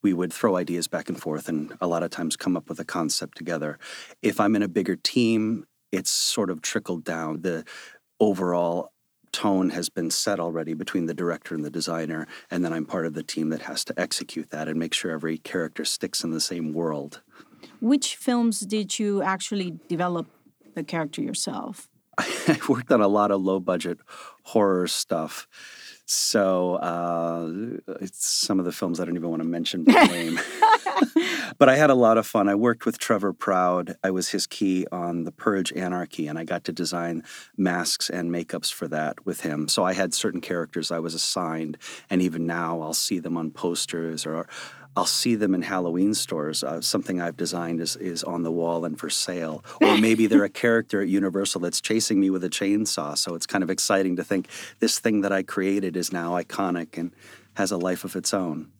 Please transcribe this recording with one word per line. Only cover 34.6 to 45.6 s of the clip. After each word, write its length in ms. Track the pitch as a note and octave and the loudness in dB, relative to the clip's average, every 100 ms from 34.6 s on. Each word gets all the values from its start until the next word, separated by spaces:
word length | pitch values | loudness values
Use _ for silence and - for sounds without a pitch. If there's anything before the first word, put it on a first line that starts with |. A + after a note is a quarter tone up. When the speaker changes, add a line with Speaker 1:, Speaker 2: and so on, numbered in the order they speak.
| G2+ F#2 F#2 | 2 2 0
Speaker 1:
on 320 | F#2 F2 E2+ | -4 -2 -2
The 80 | E2+ | -4
Purge 400 | - - G2 F2+ | -2 0 0 0
Anarchy, 540 | - F2+ F2+ E2 - D2+ | -2 -4 -4 -6 -6 -6
and 100 | D#2 | -6
I 60 | |
got 200 | E2 F2 | -6 -6
to 80 | - | -6
design 520 | E2+ E2+ F2 E2+ E2 D#2+ - - - | -4 -4 -2 -4 -6 -8 -18 -16 0
masks 520 | F#2 F2 E2+ - - | 0 2 -2 -2 -2
and 220 | F2+ E2+ | -4 -2
makeups 420 | F2 E2 F2 - | -2 -4 -4 -4
for 140 | - D#2 | -6 -4
that 360 | D#2 D2+ - - | -2 -2 -4 -6
with 140 | E2 | -4
him. 260 | E2+ D2+ D#2 | -4 -2 0
So 160 | - | 2
I 80 | F#2 | 2
had 220 | F#2 F#2+ | 2 0
certain 260 | - A2 F2+ | 0 -2 -4
characters 500 | - F2 D#2+ F2 D#2 | -4 -4 -4 -4 -4
I 80 | E2+ | -4
was 140 | D#2+ | -4
assigned, 600 | D#2+ - - E2+ D#2+ D#2 D2+ - - - | -2 -2 -2 -2 -4 -6 -8 -12 -16 -2
and 120 | F#2 | 2
even 240 | F#2 E2 E2 | 2 0 -2
now 340 | E2+ E2 E2 | 0 -2 -2
I'll 140 | D#2 | -2
see 240 | E2 - F#2 | -2 -2 -2
them 180 | E2+ E2+ | -2 -4
on 140 | D#2+ | -4
posters 760 | - F2+ E2+ - E2+ E2 D#2+ D#2+ | -2 -2 -2 -2 -4 -4 -4 -4
or 200 | D#2+ E2+ - - - - - | -6 -6 -12 -16 -18 -8 -2
I'll 100 | F2+ | 0
see 280 | - B2 A2+ | 2 2 2
them 180 | G#2 | 4
in 80 | F#2 | 2